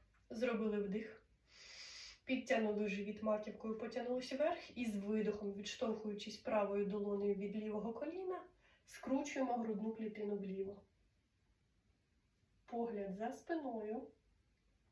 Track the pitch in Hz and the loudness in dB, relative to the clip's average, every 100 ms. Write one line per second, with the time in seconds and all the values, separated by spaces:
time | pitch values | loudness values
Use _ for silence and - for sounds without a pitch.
0 | - _ - 226 240 214 214 208 196 214 | -20 _ -10 0 2 2 2 2 2 0
1 | - - - _ _ - - - - - | -4 -12 -20 _ _ -20 -16 -14 -14 -14
2 | - - - 254 - 226 214 208 208 196 | -14 -10 -2 0 4 4 4 4 2 0
3 | 202 214 220 214 214 - 220 220 226 247 | -2 -2 2 2 0 -6 -4 -4 -2 -2
4 | 240 254 254 269 311 339 - 226 233 202 | 0 -2 0 2 4 2 -4 -4 0 0
5 | 202 220 208 208 202 196 208 - 226 214 | 2 2 2 2 -2 -4 -6 -2 0 0
6 | 214 202 220 - - 214 196 202 196 208 | -2 -4 -6 -6 2 4 4 4 2 2
7 | 202 196 202 190 202 214 214 214 233 226 | 2 2 4 2 0 -2 -2 -2 -2 -2
8 | 302 359 370 359 - - - - - - | -4 -2 -2 -4 -6 -18 -20 -20 -18 -8
9 | - 269 294 277 247 240 226 196 220 220 | 2 2 2 2 2 2 2 0 0 -2
10 | 214 208 208 202 190 190 190 202 - _ | -2 -2 0 0 0 -2 -2 -6 -14 _
11 | _ _ _ _ _ _ _ _ _ _ | _ _ _ _ _ _ _ _ _ _
12 | _ _ _ _ _ _ - 233 226 208 | _ _ _ _ _ _ -4 0 0 0
13 | 196 190 233 - - 330 269 226 208 240 | -2 -2 -2 -4 -2 -2 0 -2 -2 -4
14 | 277 - _ _ _ _ _ _ _ | -6 -14 _ _ _ _ _ _ _